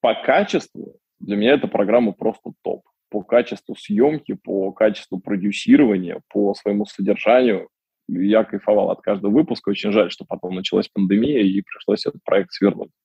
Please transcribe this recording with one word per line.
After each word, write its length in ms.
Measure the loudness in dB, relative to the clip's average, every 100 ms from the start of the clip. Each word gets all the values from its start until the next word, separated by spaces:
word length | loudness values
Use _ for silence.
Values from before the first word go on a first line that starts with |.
По 140 | 0 -2
качеству 800 | 0 0 0 -4 -6 -18 -18 _ _ _
для 160 | -6 0
меня 180 | 2
эта 140 | 2 0
программа 460 | -2 2 2 2
просто 400 | -2 -4 -6 -14 -12
топ. 180 | -8 -8 _ _ _
По 120 | -12
качеству 540 | 0 0 0 -8 -14 -16
съёмки, 580 | -4 2 2 0 -8
по 380 | -12 -6 -4 -4
качеству 480 | 0 0 0 -10 -12
продюсирования, 1000 | -6 -4 -4 -4 4 4 6 2 -4 -10 _
по 240 | -2 -2
своему 320 | -2 -2 -2 -4
содержанию. 840 | -6 -2 0 4 4 4 0 -6 _ _ _ -8
Я 340 | -2 4 4
кайфовал 460 | 2 -4 2 2 2
от 100 | -2
каждого 300 | -2 -2 2
выпуска. 380 | 2 2 -2 -4
Очень 220 | -4 0
жаль, 200 | 2 0
что 140 | -2 -12
потом 280 | -10 -8 -8
началась 340 | -2 -2 -2
пандемия 520 | -2 0 2 2 2
и 200 | 2 0
пришлось 440 | -6 -12 -4 -2 -4
этот 160 | -8 -2
проект 260 | -2 -2
свернуть. 380 | 0 0 0 -12 _